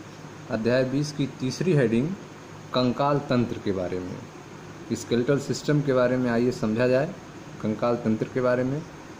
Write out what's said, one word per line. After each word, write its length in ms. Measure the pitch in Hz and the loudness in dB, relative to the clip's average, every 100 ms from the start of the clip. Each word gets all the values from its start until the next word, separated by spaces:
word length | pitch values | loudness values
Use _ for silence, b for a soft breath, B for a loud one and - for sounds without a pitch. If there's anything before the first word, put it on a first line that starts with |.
| - - - - - | -14 -16 -16 -16 -4
अध्याय 340 | 113 113 127 | 0 4 4
बीस 260 | 127 135 147 | 2 0 -2
की 140 | - 135 - | -2 -4 -2
तीसरी 320 | 127 - 170 | -6 0 2
heading 340 | 151 117 113 151 196 - - - - - | 4 6 4 2 -4 -10 -16 -16 -16 -4
कंकाल 440 | 127 127 117 143 143 | 0 2 2 2 2
तंत्र 400 | - 123 113 98 | 2 2 2 0
के 80 | 104 | -2
बारे 260 | 95 87 90 | -2 -2 -4
में। 960 | 90 - - - - - - - - | -6 -8 -12 -16 -16 -16 -16 -16 -6
स्केलेटल 440 | 113 - 117 123 139 | -6 0 0 4 2
system 400 | 139 120 - 147 | 0 -4 2 2
के 120 | 143 | 4
बारे 240 | 127 123 127 | 4 4 2
में 140 | 127 | 2
आइए 200 | 117 123 | 2 2
समझा 340 | 120 110 110 127 | 2 0 2 4
जाए, 240 | 127 160 190 - - - - | 4 2 -6 -14 -16 -16 -6
कंकाल 340 | 107 107 120 117 | -2 0 0 2
तंत्र 320 | 113 110 117 | 2 0 0
के 60 | 131 | 0
बारे 240 | 123 123 | 2 2
में। 160 | 127 143 165 - - - | 2 -2 -6 -14 -16 -18